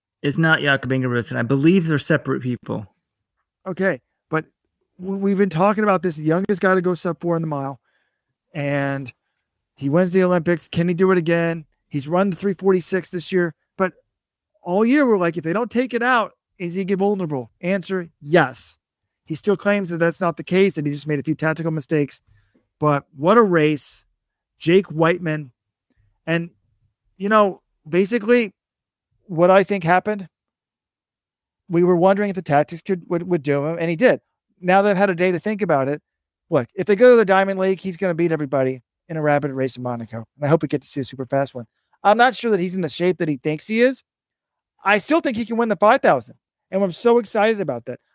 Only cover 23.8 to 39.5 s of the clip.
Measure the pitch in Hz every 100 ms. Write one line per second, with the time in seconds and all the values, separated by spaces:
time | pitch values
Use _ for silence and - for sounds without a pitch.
23.8 | - - - _ _ _ _ - 156 185
24.8 | 190 156 160 175 175 151 135 _ _ _
25.8 | _ _ _ _ - 165 170 _ _ _
26.8 | _ _ _ - 196 214 208 165 _ _
27.8 | 156 175 190 233 208 240 214 - _ _
28.8 | _ _ _ _ - 165 180 190 185 202
29.8 | 160 180 214 214 175 _ _ _ _ _
30.8 | _ _ _ _ _ _ _ _ - 170
31.8 | 175 175 190 196 208 185 170 143 151 165
32.8 | - 185 - 170 180 175 139 143 147 165
33.8 | 165 165 240 147 _ _ _ _ 180 190
34.8 | 202 185 202 170 185 170 208 214 196 143
35.8 | 135 147 _ _ _ _ - 156 117 -
36.8 | 180 202 247 233 196 190 196 190 190 190
37.8 | 190 170 190 165 170 156 143 139 131 131
38.8 | _ _ - 160 151 147 143